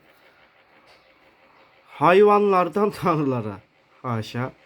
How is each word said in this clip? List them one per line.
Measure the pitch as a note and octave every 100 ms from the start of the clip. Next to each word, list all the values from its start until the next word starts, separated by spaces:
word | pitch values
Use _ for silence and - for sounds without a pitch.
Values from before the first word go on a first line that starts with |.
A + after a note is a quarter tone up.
| _ _ _ _ _ _ _ _ _ _ _ _ _ _ _ _ _ _ _
Hayvanlardan | - D3 F#3 G#3 G#3 G#3 F#3 F3 G3+ G#3
<laughs> | -
tanrılara. | F#3 D#3 C#3 B2+ G#2+ G2 - _ _ _
Haşa. | B2+ A2+ G#2+ A#2+ C3 -